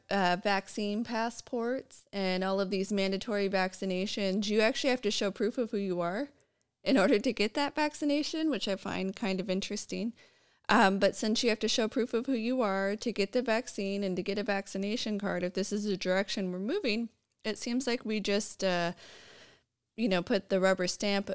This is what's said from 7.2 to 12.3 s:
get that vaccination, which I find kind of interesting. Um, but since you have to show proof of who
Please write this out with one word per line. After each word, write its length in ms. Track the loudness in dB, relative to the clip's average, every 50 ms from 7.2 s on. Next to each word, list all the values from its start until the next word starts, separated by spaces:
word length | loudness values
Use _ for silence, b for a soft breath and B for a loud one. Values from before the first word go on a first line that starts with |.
| 2 0
get 220 | 0 0 0 0 0
that 200 | 0 -2 0 0
vaccination, 760 | 0 0 0 0 -2 0 2 2 2 0 -2 -2 -2 0 0
which 160 | 0 0 0
I 100 | -2 -2
find 380 | -2 -4 -4 -4 -2 -2 -4 -4
kind 240 | -2 -2 -2 -2 -2
of 120 | -2 -2
interesting. 640 | -2 -2 -2 -4 -6 -6 -6 -6 -4 -4 -4 -4 b b b b b b b b b b b 4
Um, 300 | 6 6 6 6 6 4
but 160 | 2 2 2
since 280 | 2 0 0 2 2
you 80 | 2 2
have 80 | 2 2
to 80 | 0 0
show 200 | 2 2 0 0
proof 260 | 0 0 0 0 -2
of 120 | -2 -2
who 60 | 0